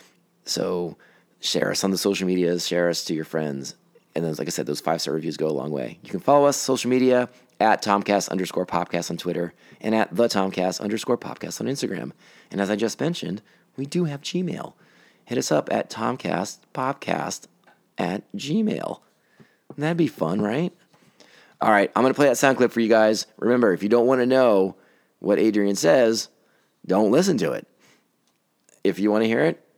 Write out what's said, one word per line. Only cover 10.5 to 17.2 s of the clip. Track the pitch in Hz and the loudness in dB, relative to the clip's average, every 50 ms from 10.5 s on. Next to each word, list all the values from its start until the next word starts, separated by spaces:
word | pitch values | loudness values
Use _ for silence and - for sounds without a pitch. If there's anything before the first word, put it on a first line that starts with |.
| 92 95 90 92 90 - | -2 -2 -2 -2 -2 -4
underscore | - 101 113 110 - - 120 | -6 -6 -6 -4 -2 -2 -2
Popcast | - - - - - - - - - | -2 -4 -10 -12 -12 -12 -12 -8 -6
on | 113 | -6
Instagram. | 120 139 143 135 - 95 - 62 - - _ _ - - - _ _ | -6 -4 -4 -6 -6 -6 -8 -8 -10 -12 _ _ -20 -20 -20 _ _
And | - 95 | -4 -4
as | 98 95 | -2 -2
I | 107 | -2
just | 101 113 123 - - | -2 -2 -4 -4 -4
mentioned, | 131 165 175 - - 85 92 110 - _ _ _ _ _ _ | -4 -4 -4 -6 -8 -8 -10 -10 -12 _ _ _ _ _ _
we | - 139 | -12 -10
do | 147 - 175 175 | -4 -2 -2 -2
have | 151 143 143 | -2 -4 -8
Gmail. | - - - 175 185 160 - - - - - _ _ _ _ _ _ _ _ _ _ | -10 -6 -4 -4 -4 -4 -6 -8 -10 -14 -16 _ _ _ _ _ _ _ _ _ _
Hit | - 117 | -4 -4
us | 131 135 - | -2 0 2
up | 156 147 - - | 0 0 0 0
at | - 110 - - | -2 -2 -2 -4
Tomcast | - 110 113 117 127 - - 87 85 87 98 - - - _ _ - | -6 -4 -4 -4 -4 -4 -4 -2 -2 -2 -4 -6 -8 -14 _ _ -8
Popcast | 135 131 135 139 - - - 87 78 | -6 -4 -4 -6 -6 -6 -4 -4 -4